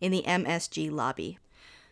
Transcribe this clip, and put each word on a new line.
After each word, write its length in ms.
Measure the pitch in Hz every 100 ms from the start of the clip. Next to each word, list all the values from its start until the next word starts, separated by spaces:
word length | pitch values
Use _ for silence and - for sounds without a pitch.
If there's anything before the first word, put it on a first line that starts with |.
in 100 | 185
the 140 | 190 -
M 180 | 180 165
S 220 | 170 -
G 220 | - 156
lobby. 480 | 151 123 131 82 185 _ - - - -